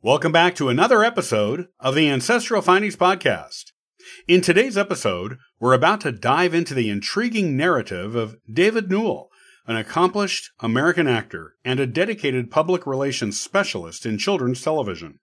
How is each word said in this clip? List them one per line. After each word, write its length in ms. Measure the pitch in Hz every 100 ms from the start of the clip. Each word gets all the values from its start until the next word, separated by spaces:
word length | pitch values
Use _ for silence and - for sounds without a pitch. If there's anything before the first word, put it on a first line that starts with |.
Welcome 280 | 107 147 160
back 240 | 160 180 180
to 120 | 139
another 340 | 123 220 233
episode 680 | 226 226 131 107 104 147 180 _
of 140 | 131
the 160 | 139 151
Ancestral 500 | 135 127 240 233 214
Findings 360 | - 185 208 -
Podcast. 760 | 180 190 143 90 71 - - _ _ _ - - -
In 140 | 180
today's 340 | 180 170 262 196
episode, 640 | 202 170 104 90 101 127 _ _
we're 140 | 120
about 300 | 127 160 208
to 100 | 151
dive 400 | 110 123 147 175
into 220 | 165 165
the 160 | 135 110
intriguing 680 | 101 - 196 233 220 180 131
narrative 580 | 170 147 107 92 101
of 220 | 117 110 117 -
David 420 | 110 196 220 185
Newell, 400 | 196 226 98 - _ _ _ -
an 100 | 113
accomplished 760 | 107 160 180 202 196 - - _
American 480 | 117 120 160 175 151
actor 460 | 117 - 82 80 _
and 160 | - 135
a 60 | 131
dedicated 640 | 117 202 208 147 127 120
public 360 | 156 160 180 143
relations 540 | 135 139 131 107 101
specialist 640 | - 196 196 101 85 -
in 140 | 117 107
children's 420 | 196 180 123 127
television. 580 | - 156 110 82 80 71